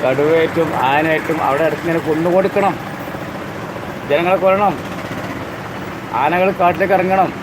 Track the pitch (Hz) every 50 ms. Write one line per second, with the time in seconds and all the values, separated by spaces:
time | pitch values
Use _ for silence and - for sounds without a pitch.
0 | - 127 131 135 147 151 160 165 160 156 - 165 165 151 - 127 123 131 139 147
1 | 156 160 156 151 - - 160 - - 123 135 143 165 160 151 151 - 170 165 165
2 | 139 156 156 156 165 175 175 185 190 196 - 202 196 196 156 - - - - -
3 | - - - - - - - - - - - - - - - - - - - -
4 | - - 143 151 175 180 190 190 180 190 190 196 208 196 156 127 120 - - -
5 | - - - - - - - - - - - - - - - - - - - -
6 | - - - 113 131 151 165 180 185 190 190 - 185 175 180 - 196 180 196 185
7 | 185 185 190 190 185 151 - -